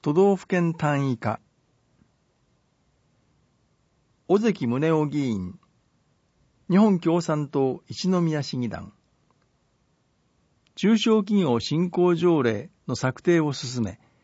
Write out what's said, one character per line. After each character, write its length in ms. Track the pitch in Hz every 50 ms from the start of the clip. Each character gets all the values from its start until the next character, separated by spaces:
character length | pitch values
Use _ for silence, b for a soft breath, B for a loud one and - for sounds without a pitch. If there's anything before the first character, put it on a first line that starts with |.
都 120 | - 147 147
道 220 | 175 196 202 196
府 120 | 185 -
県 260 | - 185 180 170 165 165
単 380 | 165 160 147 147 139 139 135
位 60 | 123
化。 220 | 113 - 104 110 - _ _ _ _ _ _ _ _ _ _ _ _ _ _ _ _ _ _ _ _ _ _ _ _ _ _ _ _ _ _ _ _ _ _ _ _ _ _ _ _ _ _ _ _ _ _ _ _ _ _ _ _ _ _ _ _ _
尾 120 | - 180 208
関 260 | 226 226 180 - 135
宗 240 | 117 120 135 156 160
男 180 | 160 156 151
議 200 | 143 143 147 139
員、 320 | 127 110 98 90 90 85 - _ _ _ _ _ _ _ _ _ _ _ _ _ _ _ _ _ _ _ _ _
日 100 | - 175
本 220 | 196 220 214 190 170
共 220 | - 165 165 175
産 260 | 170 - 156 151 147
党 360 | 135 - 143 135 131 127 - -
一 200 | - - - -
宮 340 | 180 185 175 170 160 156 147
市 160 | 135 - -
議 120 | 127 123 110
団。 220 | - 85 90 - - _ _ _ _ _ _ _ _ _ _ _ _ _ _ _ _ _ _ _ _ _ _ _ _ _ _ _ _ _ _ _ _ _ _ _ _
中 240 | - - 202 226
小 240 | 208 - 233 220 220
企 180 | 190 196 202 202
業 200 | 180 135 120 117
振 320 | - - 143 160 180 175
興 240 | - 180 180 180 175
条 260 | 160 175 180 165 151
例 300 | 127 117 107 104 - - _ _ _
の 80 | - 123
策 260 | - - 131 - -
定 180 | - 175 170 165
を 140 | 156 147 135
進 300 | - - 120 127 123 110
め、 160 | 92 92 - _ _ _ _